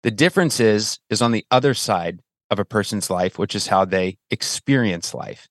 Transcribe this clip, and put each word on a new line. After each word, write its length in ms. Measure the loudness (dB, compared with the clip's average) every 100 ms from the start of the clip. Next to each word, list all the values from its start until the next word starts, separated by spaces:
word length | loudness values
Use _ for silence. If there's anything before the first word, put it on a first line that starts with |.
the 80 | -4
difference 480 | 2 2 4 0 4
is, 400 | 4 4 0 -8 _
is 100 | 0
on 120 | 2
the 120 | 0 2
other 240 | 2 2
side 460 | 0 -2 -2 -4 -8 _ _ _
of 120 | -4
a 40 |
person's 460 | 0 -2 -2 -4 -4
life, 300 | -2 -2 -2
which 160 | -6 -4
is 100 | 0
how 180 | 2
they 340 | 2 0 -2 -6 _
experience 840 | -8 -6 -6 0 2 2 -2 -6
life. 340 | -10 -12 -14 -20